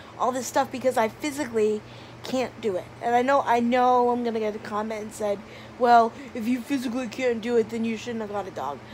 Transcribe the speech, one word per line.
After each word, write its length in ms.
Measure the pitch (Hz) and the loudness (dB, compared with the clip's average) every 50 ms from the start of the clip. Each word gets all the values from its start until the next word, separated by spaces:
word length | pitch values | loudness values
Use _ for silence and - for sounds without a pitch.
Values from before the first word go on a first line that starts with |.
| - - - - | -18 -14 -6 -2
all 140 | - 240 247 | -2 -2 0
this 140 | 262 233 | -2 -4
stuff 260 | - - 294 269 - - | -2 0 0 0 0 -2
because 240 | 254 226 262 240 | -2 0 0 2
I 120 | 254 220 220 | 2 0 0
physically 760 | - - - 302 269 277 302 233 233 226 214 214 214 214 - - - - - - - - - | -2 -4 -6 -6 -4 -4 -6 -2 0 2 2 2 2 0 -6 -10 -18 -18 -18 -18 -18 -14 -10
can't 360 | - - 262 247 - - - 220 | -4 -2 -2 -2 -2 -6 -4 -4
do 120 | 226 185 | -2 -2
it. 80 | 175 165 - - - - | -2 -6 -8 -12 -6 -2
And 120 | 240 240 | 2 4
I 60 | 240 | 4
know, 220 | 247 262 285 277 - | 4 4 4 4 4
I 180 | - 240 240 | 4 4 4
know 500 | 240 240 247 254 247 254 247 247 240 240 | 4 4 4 4 6 6 6 6 4 4
I'm 140 | 240 240 240 | 2 0 0
gonna 160 | 233 220 226 | -2 -2 -2
get 160 | 220 214 208 | -2 -2 -4
a 20 | 214 | -6
comment 420 | - - 214 208 214 220 220 214 214 | -8 -6 -6 -4 -4 -4 -6 -8 -10
and 100 | 220 - | -10 -8
said, 260 | - 214 208 202 202 - - - - - - - - | -4 -2 -2 -2 -2 -6 -14 -18 -18 -18 -14 -4 2
"Well, 320 | 247 240 240 233 226 226 226 - 285 233 - | 6 8 8 8 8 6 0 -6 -14 -12 -8
if 160 | 247 214 226 | -6 -2 -2
you 140 | 254 254 226 | -2 -2 -2
physically 440 | - 277 269 240 262 220 262 254 | -2 -2 -2 -2 -2 -4 -4 -6
can't 360 | 220 - - 262 247 233 226 202 | -6 -6 -2 -2 0 0 0 -2
do 140 | 240 240 | 0 2
it, 120 | 233 226 220 | 2 2 2
then 160 | 226 226 226 | -2 -4 -2
you 140 | 226 226 208 | -2 -4 -4
shouldn't 240 | - 247 240 226 220 | -6 -8 -8 -6 -6
have 80 | 196 | -6
got 160 | 202 202 185 | -6 -6 -6
a 40 | 185 | -6
dog." 280 | - - 139 139 143 120 - - | -8 -6 -6 -6 -6 -8 -12 -16